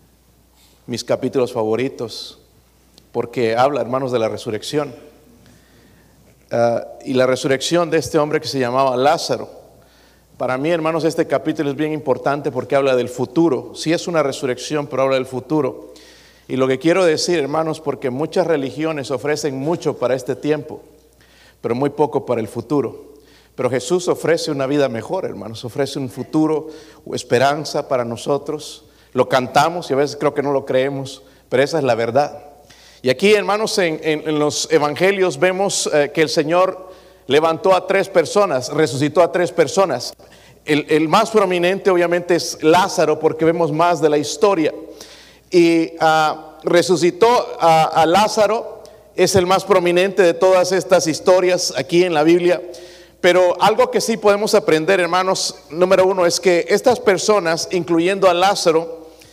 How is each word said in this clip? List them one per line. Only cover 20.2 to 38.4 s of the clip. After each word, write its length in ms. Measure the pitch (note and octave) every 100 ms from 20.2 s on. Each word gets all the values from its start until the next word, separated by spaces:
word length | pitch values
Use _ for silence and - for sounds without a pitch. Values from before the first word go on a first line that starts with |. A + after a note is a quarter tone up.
| B2+ B2
tiempo, 460 | D3 D3 C3 G#3+ - _ _ _ _ _ _ _
pero 140 | A#2 A#2+
muy 160 | C#3+
poco 340 | C#3+ D3 C#3+ -
para 160 | A#2
el 80 | G#2+
futuro. 640 | A#2 - D3 A#2+ - - - _ _ _ -
Pero 140 | B2+
Jesús 400 | B2+ - F3+ F3
ofrece 420 | D3 - E3 E3
una 140 | C#3+ C3
vida 240 | D3 C3+
mejor, 340 | A#2 G#2 F3+
hermanos, 400 | C3 G2+ G2+ A2+
ofrece 340 | B2 B2+ C3+ D3+
un 120 | C3
futuro, 580 | C3 A#2+ D#3+ D#3 D#3 D#3 - - - -
esperanza 760 | A#2+ - B2 C3+ D3 C#3+ D#3+ C3+
para 160 | C3
nosotros. 800 | A#2+ A2+ - C#3+ C#3+ D3+ - - _ _ _
Lo 160 | B2 B2+
cantamos 600 | C3 B2 C#3+ D3+ F3 D#3+
y 40 |
a 40 | C3+
veces 200 | C#3+ C#3+
creo 160 | D3+
que 80 | C#3+
no 80 | C#3
lo 140 | C#3 -
creemos, 560 | C3 C3+ C3+ C3 - - _ -
pero 160 | B2+
esa 140 | C#3 D#3+
es 80 | C3+
la 100 | A2+
verdad. 480 | A#2 A#2+ C#3+ - - - - - - -
Y 80 | B2
aquí, 240 | B2+ G3
hermanos, 440 | G#3 F#3 G#3 A3 -
en, 240 | F3 D#3
en, 240 | D#3+ D3+ D3+
en 100 | D3+
los 300 | D3 - -
evangelios 680 | D#3 D3 D3 F3+ G3+ F#3 C#3+
vemos, 500 | F3+ F#3 G3 - -
eh, 180 | D3+ C#3
que 80 | D3+
el 80 | D#3
Señor 640 | D#3+ D3 F3 F#3 - - - - - -
levantó 460 | C3+ D#3+ D#3+ F#3+
a 140 | F#3 F3
tres 220 | G3 F#3
personas, 640 | F#3 D3+ G#3